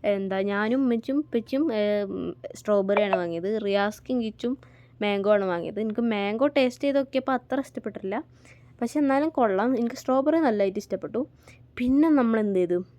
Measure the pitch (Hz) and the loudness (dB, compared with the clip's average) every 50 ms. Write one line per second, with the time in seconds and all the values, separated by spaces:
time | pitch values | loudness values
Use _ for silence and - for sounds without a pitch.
0 | - 214 202 196 196 190 190 190 196 202 202 202 214 220 247 269 277 247 233 233 | 0 0 0 0 -2 -4 -2 -2 -2 0 0 0 0 0 0 0 2 0 0 0
1 | 233 - 269 294 302 - - 233 220 - - 269 311 330 226 214 208 208 208 208 | -2 -2 -2 -2 -2 -2 -4 -4 -2 -2 -2 0 0 0 0 0 0 2 0 0
2 | 208 196 190 185 175 175 - - - - - - - - 208 202 190 190 202 196 | -2 -4 -6 -6 -6 -8 -8 -10 -14 -14 -14 -10 -2 2 2 2 2 2 2 2
3 | 208 196 190 185 175 170 170 170 170 196 220 214 202 202 196 202 202 208 208 - | 2 2 0 0 0 -2 -4 -4 -4 -4 -4 -2 -2 0 0 0 0 0 -4 -8
4 | - - 254 247 226 220 214 - - 240 269 - - - - - - _ - - | -8 -4 -2 -2 -2 -4 -6 -6 -4 -4 -4 -6 -10 -20 -20 -20 -20 _ -8 -4
5 | 208 208 202 202 196 208 214 202 196 185 175 170 170 - 202 202 220 220 214 240 | -2 0 0 0 4 4 4 4 4 0 -2 -2 -4 -6 -6 -4 -4 -4 -2 -2
6 | 233 233 220 202 202 202 208 220 269 294 294 285 262 247 240 - - 285 269 277 | 0 0 0 0 -2 -2 0 0 0 2 2 2 0 0 0 -2 -2 0 0 0
7 | 269 262 - 262 262 - 262 247 - _ 254 277 269 - _ 233 - 220 196 - | -2 0 -4 -4 0 0 -2 -2 -2 _ -4 -4 -4 -6 _ -10 -10 -10 -12 -8
8 | - 190 202 254 - - - - - - - - - - - - 240 233 - 302 | -8 -6 -6 -6 -8 -10 -20 -20 -20 -20 -20 -20 -20 -20 -8 -6 -6 -4 0 0
9 | 294 269 269 277 302 320 - - 247 214 190 190 214 247 262 226 240 233 269 - | 2 2 2 2 0 0 2 2 2 2 2 2 0 0 0 0 -2 -4 -6 -6
10 | - - 254 262 269 302 320 330 320 254 220 208 202 196 190 208 - - - 190 | -2 0 0 2 2 2 2 4 2 2 2 2 0 0 0 -4 -6 -6 -8 -8
11 | - - - 226 302 - _ _ _ - - - - _ _ - 247 247 262 285 | -8 -6 -6 -6 -6 -6 _ _ _ -20 -20 -20 -20 _ _ -4 0 2 4 4
12 | 311 330 302 277 247 226 226 220 214 208 196 185 180 170 175 180 185 _ _ | 4 6 4 4 4 4 2 2 2 2 2 2 2 2 0 -2 -2 _ _